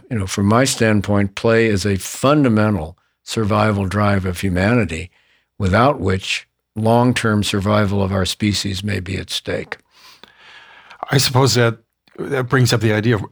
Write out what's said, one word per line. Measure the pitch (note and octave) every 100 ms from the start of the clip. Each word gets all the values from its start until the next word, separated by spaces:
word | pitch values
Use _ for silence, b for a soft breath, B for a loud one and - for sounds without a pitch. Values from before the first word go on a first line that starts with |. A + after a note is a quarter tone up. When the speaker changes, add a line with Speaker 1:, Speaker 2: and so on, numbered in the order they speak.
| -
Speaker 1:
you | A2+
know, | F#2
from | - G2
my | A2+
standpoint, | C3+ - A2+ G#2 F#2+ G2+ G2 -
play | A2+ A2+ A2+
is | G2 G2+
a | G2
fundamental | - - C3+ D3+ C3+ G#2+ G#2+ G2 D#2 - _ _
survival | - - G#2 A2 G#2+ G2+ F#2+
drive | G2+ G#2 G2+
of | F#2 F2+
humanity, | G2 F2+ G2 B2 G2+ E2 F#2 _ _ _ _ -
without | F#2+ G2+ C3 D3
which | G2 G2 - - - _ _ G#2+
long-term | A2 A#2 B2 A#2+ A2+ G#2
survival | G2 G#2 G2 G#2 G#2 G2+
of | F#2+
our | G2 F#2
species | - G#2 F#2+ G#2 F#2+
may | G#2 F#2+
be | F2+ D#2+
at | F2+
stake. | - - - - - _ B B B B B B B B B B B -
Speaker 2:
I | C3+
suppose | C3+ B2+ C3+ B2
that, | A#2 A2+ _ _ _ -
that | - C3+ B2
brings | C3+ A#2+
up | A#2
the | A2+
idea | G#2+ A2 A2
of | -